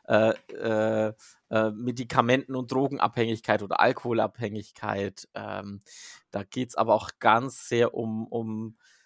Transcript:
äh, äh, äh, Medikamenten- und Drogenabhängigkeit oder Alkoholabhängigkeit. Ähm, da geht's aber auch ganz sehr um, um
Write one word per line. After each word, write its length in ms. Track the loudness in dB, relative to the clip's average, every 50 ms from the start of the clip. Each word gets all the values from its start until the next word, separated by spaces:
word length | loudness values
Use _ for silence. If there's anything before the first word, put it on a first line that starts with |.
| _
äh, 280 | 2 4 4 6 4 2 0 _ -14 -12
äh, 600 | -6 -4 -2 0 2 2 2 2 0 0 -2 -4 _ -18 -20 -20 _ _ -2
äh, 200 | 0 2 2 2
Medikamenten- 840 | 0 -4 -6 -6 -6 -6 -6 -4 0 2 4 4 4 2 2 -2 -6
und 160 | -6 -6 -2 0
Drogenabhängigkeit 920 | 0 0 0 0 0 -2 -2 2 0 0 0 0 -4 2 2 2 2 2
oder 180 | 0 2 4
Alkoholabhängigkeit. 1500 | 4 4 4 0 -2 -2 0 0 0 0 -2 -6 -8 -6 -6 -8 -10 -12 -14 -10 -6 -4 -2 -2 -4 -6 -6 -10 -20 _ -14
Ähm, 460 | -12 -10 -10 -10 -10 -10 -10 -12 -14 _ -18 -20 -20 -20 -20 -20 -20 _ _
da 120 | -8 -8 -8
geht's 300 | -6 -6 -6 -6 -4 -2
aber 200 | -2 2 4 4
auch 160 | 2 2 -2 -8 0
ganz 500 | 4 4 4 4 4 -2 -8 -8 -6 -2
sehr 260 | 2 2 2 2 0
um, 320 | -4 -6 -4 -4 -6 -6 -6
um 480 | -6 -6 -6 -4 -6 -6 -8 -10 -12 _ _ _ _ _ _